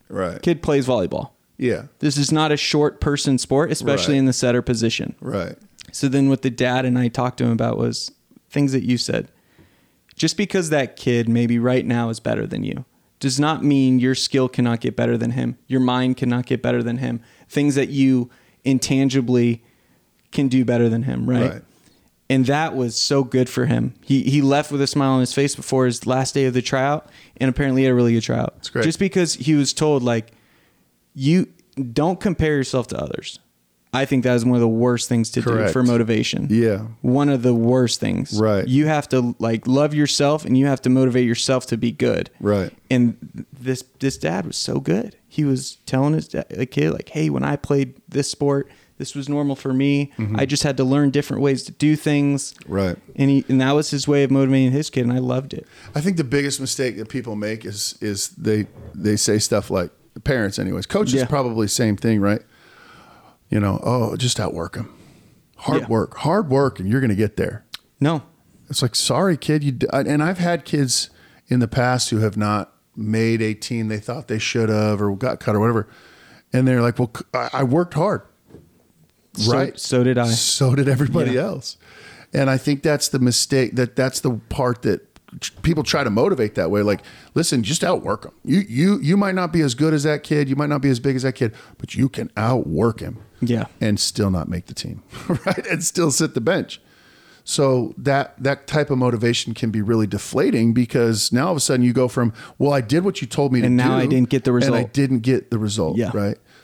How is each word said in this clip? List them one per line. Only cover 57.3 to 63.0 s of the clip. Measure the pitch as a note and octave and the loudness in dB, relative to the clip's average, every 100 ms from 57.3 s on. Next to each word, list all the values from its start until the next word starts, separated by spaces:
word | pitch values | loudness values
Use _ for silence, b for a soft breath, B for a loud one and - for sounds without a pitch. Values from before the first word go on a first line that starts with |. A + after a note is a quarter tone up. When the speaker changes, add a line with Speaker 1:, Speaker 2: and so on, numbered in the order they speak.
| G#2 | -6
Speaker 1:
make | G#2 A2+ G#2 | -6 -6 -8
is, | G2+ - - | -8 -8 -6
is | G#2+ G2 - | -6 -4 -6
they, | - A2 G#2+ G2+ - - | -6 0 0 -2 -8 -18
they | - G#2 G#2+ | -4 0 0
say | - G#2+ | 2 0
stuff | - G#2 - | 2 -2 0
like, | F#2 E2+ - _ - - | -2 -4 -8 _ -8 -2
parents | C3 G2+ G2+ | -2 -2 -4
anyways, | G2 F#2 G2 | -6 -6 -4
coaches | G3 G#3 C3+ | -2 0 0
Speaker 2:
Yeah. | B2 | 0
Speaker 1:
probably | C#3+ B2 A2+ G#2 | -2 -2 -2 -2
same | - A#2 G2+ | 0 0 0
thing, | A2+ A2 | 0 2
right? | G2 G#2+ - B B B B B | 2 0 -4 B B B B B